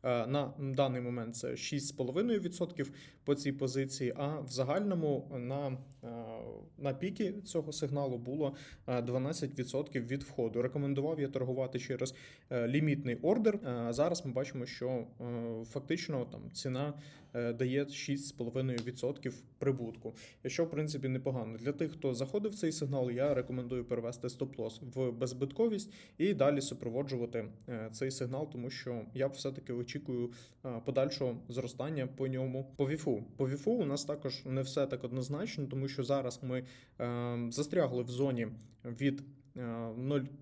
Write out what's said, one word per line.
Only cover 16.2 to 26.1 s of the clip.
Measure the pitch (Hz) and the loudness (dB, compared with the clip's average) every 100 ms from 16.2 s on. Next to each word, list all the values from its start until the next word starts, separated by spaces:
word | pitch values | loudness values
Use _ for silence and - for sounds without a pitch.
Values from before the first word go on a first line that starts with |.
| 120 | -2
там | - - | -6 -10
ціна, | - 135 127 147 143 - - - | -6 -2 0 -2 -4 -12 -18 -8
е, | 120 120 | -2 0
дає | 117 127 135 139 | 2 2 2 2
шість | 143 - 139 139 | -2 -2 -2 -2
з | |
половиною | - 120 127 131 123 113 | -4 -2 0 0 0 -2
відсотків | 127 123 143 131 - - - | -2 -2 -2 -4 -6 -14 0
прибутку, | 139 131 113 110 110 113 - - 127 | 2 2 -2 -6 -10 -10 -16 -8 -4
що, | 127 165 | 2 2
в | |
принципі, | 151 151 147 135 | 2 0 0 0
непогано. | 131 135 127 110 113 | 2 2 0 -2 -2
Для | 120 | -2
тих, | 147 160 | 0 0
хто | 156 143 | 0 0
заходив | 120 135 202 208 | 2 0 2 0
в | 208 | 2
цей | 165 | 0
сигнал, | 156 139 139 127 | 2 0 2 2
я | 120 139 | 4 4
рекомендую | 139 123 127 123 127 120 | 4 2 -2 -2 -2 0
перевести | 120 117 127 131 | 0 0 -2 -4
стоп-лос | - 135 139 110 113 127 127 | -2 -4 -2 -4 -4 -8 0
в | 127 | 0
беззбитковість | 117 123 123 135 - 226 208 - - - | 2 -2 0 -2 4 4 4 -4 -12 -20